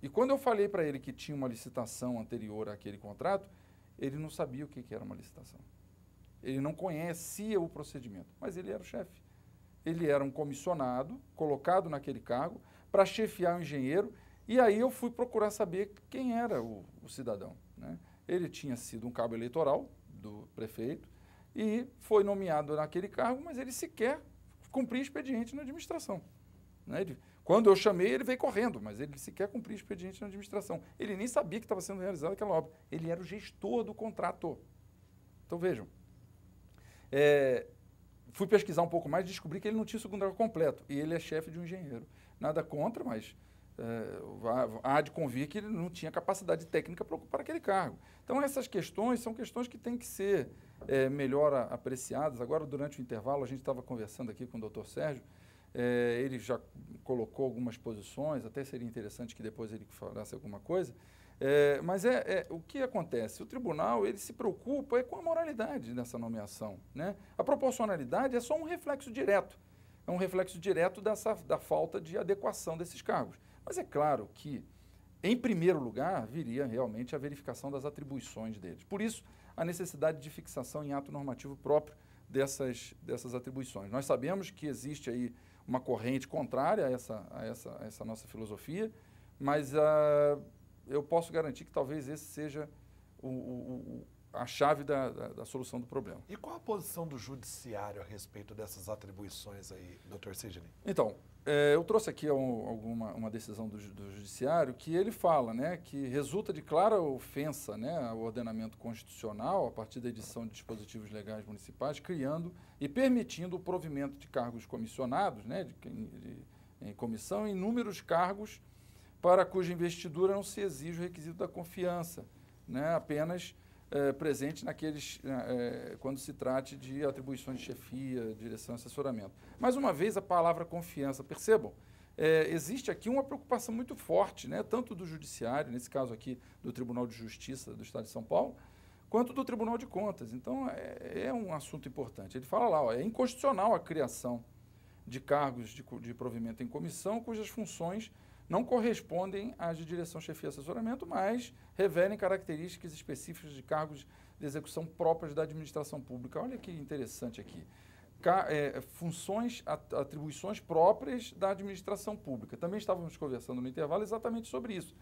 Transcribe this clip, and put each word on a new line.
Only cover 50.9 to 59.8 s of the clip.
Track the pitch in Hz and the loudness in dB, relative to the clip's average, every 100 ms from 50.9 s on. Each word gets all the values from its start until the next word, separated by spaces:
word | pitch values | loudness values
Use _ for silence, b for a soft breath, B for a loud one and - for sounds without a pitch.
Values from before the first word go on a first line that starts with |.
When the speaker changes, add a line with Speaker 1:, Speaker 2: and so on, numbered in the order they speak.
| 139 135 | 4 4
Speaker 1:
melhor | 143 131 143 147 | 2 2 6 6
a-, | 135 | 6
apreciadas. | 113 - 131 127 - 123 151 120 | 0 -4 -4 -6 -4 0 0 -2
Agora, | 123 156 | 0 0
durante | 147 143 147 139 | 0 -4 -6 -6
o | |
intervalo, | 123 113 120 143 | -6 -4 0 0
a | 123 | -2
gente | 135 | -4
tava | 135 127 | -2 -4
conversando | 120 120 107 - 117 | -4 -6 -6 -6 -8
aqui | 104 123 | -8 -10
com | 117 | -8
o | |
doutor | 107 110 98 | -8 -8 -8
Sérgio, | - 151 127 B B B B B | -4 -4 -4 B B B B B
é, | - 123 123 120 120 | 0 2 4 4 2
ele | 135 127 | 0 -2
já | 110 117 - - - - | -2 -4 -4 -18 -16 -14
colocou | - 123 107 - | -2 -2 -2 0
algumas | 131 117 120 113 | -2 0 -4 -4
posições, | 117 107 92 - 151 135 | -8 -8 -10 -4 -2 -2
até | 110 139 | -4 -8
seria | 135 127 117 | -6 -8 -6
interessante | 117 104 - 117 | -6 -8 -8 -12
que | - | -8
depois | 110 113 110 | -10 -8 -8
ele | 107 | -8